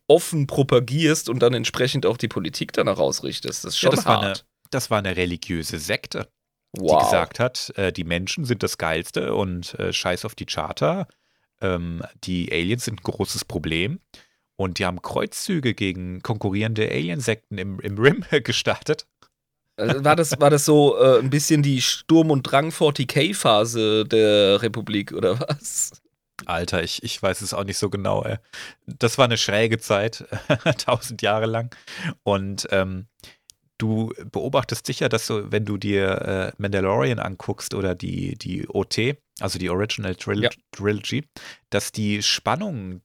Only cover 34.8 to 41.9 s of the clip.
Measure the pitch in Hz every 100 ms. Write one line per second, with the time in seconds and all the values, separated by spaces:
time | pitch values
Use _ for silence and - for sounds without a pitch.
34.8 | - 131 135 113 - 110 104 107 107 101
35.8 | 101 101 95 95 - 95 95 - 101 101
36.8 | 95 110 135 113 - 95 - 101 - 104
37.8 | 95 90 92 90 90 - - 92 - 202
38.8 | 190 - 117 143 _ - 98 87 90 90
39.8 | 107 - 98 90 - 101 117 - _ -
40.8 | 101 104 - 113 - - - - - 101
41.8 | -